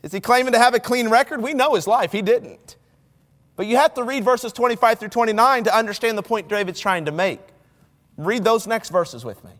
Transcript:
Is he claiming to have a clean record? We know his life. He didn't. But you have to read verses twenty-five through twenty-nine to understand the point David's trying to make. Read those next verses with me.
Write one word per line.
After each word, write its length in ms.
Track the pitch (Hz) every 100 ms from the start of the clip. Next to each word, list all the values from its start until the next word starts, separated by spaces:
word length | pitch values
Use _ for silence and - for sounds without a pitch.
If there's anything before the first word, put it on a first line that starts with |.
Is 100 | 151
he 80 | 190
claiming 320 | - 247 254
to 60 | 233
have 160 | 247
a 40 | 240
clean 300 | - 247 226
record? 340 | 226 269 302
We 100 | 233
know 220 | 294 277
his 140 | 226 180
life. 240 | 233 185
He 100 | 208
didn't. 540 | 196 240 143 - - - _ _ _ _ _ _ _ -
But 100 | 208
you 100 | 240
have 180 | 311
to 100 | 262
read 180 | 247 269
verses 300 | 208 254 240
twenty-five 460 | - 240 233 233 226
through 100 | 208
twenty-nine 560 | 233 233 214 247 262
to 100 | 220
understand 420 | 208 220 202 226 214
the 60 |
point 240 | - 226 156
David's 320 | 208 190 180
trying 280 | 202 180 151
to 60 |
make. 280 | 151 190 143 - _ _ _ _ _ _ -
Read 280 | 156 233
those 220 | 214 226 -
next 220 | 226 -
verses 340 | 175 170 120
with 180 | 117 98
me. 100 | 90 -